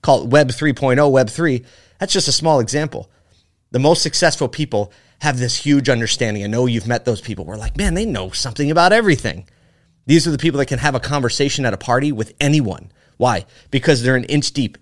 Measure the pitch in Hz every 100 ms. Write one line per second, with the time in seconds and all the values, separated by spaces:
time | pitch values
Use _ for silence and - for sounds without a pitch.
0 | - 131 85 143 151 117 151 131 135 127
1 | 147 131 117 - 165 123 123 _ _ _
2 | 196 196 151 - 160 147 110 139 151 -
3 | 92 _ _ _ _ _ _ 127 143 170
4 | 151 - 170 - 135 - 151 107 104 _
5 | _ _ 151 127 123 - 147 143 131 123
6 | 113 - 117 104 101 117 127 113 104 120
7 | - 107 - 95 80 107 113 - 202 170
8 | 220 120 92 - 127 110 147 160 175 220
9 | 214 139 113 - - _ _ _ _ _
10 | - 160 170 143 165 139 135 123 147 131
11 | - 143 123 - 143 143 127 95 - 123
12 | 143 113 110 - 143 151 113 90 - _
13 | _ _ 123 117 - _ _ 135 - 135
14 | 120 127 - 147 - - 117 -